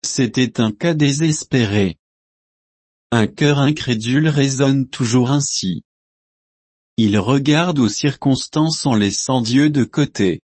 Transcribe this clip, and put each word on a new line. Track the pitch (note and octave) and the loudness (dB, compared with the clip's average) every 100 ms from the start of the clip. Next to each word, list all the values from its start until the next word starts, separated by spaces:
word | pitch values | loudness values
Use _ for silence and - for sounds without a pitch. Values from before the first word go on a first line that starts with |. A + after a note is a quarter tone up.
C'était | - - B2 B2 B2 - | -6 -2 -2 0 -2 0
un | A2+ | -2
cas | G#2 E3+ | 0 -2
désespéré. | D#3+ C#3+ C#3+ D#3+ D3+ - C3+ A2 G#2 G2 D#2 _ _ _ _ _ _ _ _ _ _ _ | 0 0 2 -2 -2 -2 0 2 2 0 -4 _ _ _ _ _ _ _ _ _ _ _
Un | A#2 G#2 | 0 0
cœur | - D3 C#3+ | 0 0 2
incrédule | C#3 D3+ - A#2 A2+ C3+ D#3+ | 0 0 -2 -4 0 0 0
raisonne | C#3+ C#3 C3 C#3 C#3 B2+ | 0 0 0 0 0 -2
toujours | - A#2+ B2 B2 | -4 0 2 2
ainsi. | C#3+ C#3 - F#2+ E2+ - _ _ _ _ _ _ _ _ _ _ - | 0 -2 -4 -6 -6 -10 _ _ _ _ _ _ _ _ _ _ 0
Il | A2 G#2 | 2 2
regarde | G2 C#3 C#3 D3 F3 D3+ | 2 0 2 2 2 0
aux | A2 | 0
circonstances | - D3 - C#3 C3 - D#3 D#3 D#3 C#3+ | 0 -4 -2 -2 -2 -2 -2 0 0 0
en | A2+ | 0
laissant | G2+ G2+ - C3 | 0 -2 -2 -2
Dieu | A2+ B2+ D3+ | 2 2 2
de | C#3+ | 0
côté. | A#2 - C#3+ - G2 D#2 | -2 -2 -2 0 -2 -2